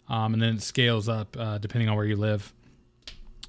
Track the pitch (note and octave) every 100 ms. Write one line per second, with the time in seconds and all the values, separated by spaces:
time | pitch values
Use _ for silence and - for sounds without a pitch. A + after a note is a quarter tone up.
0 | - A2+ A2+ A2+ A2+ A2 - - A#2+ A2+
1 | G#2+ A2 G#2 B2+ A2 G#2 G#2 A#2+ A2 G#2+
2 | G#2 G#2 G#2+ G#2 - - - - _ _
3 | - - - -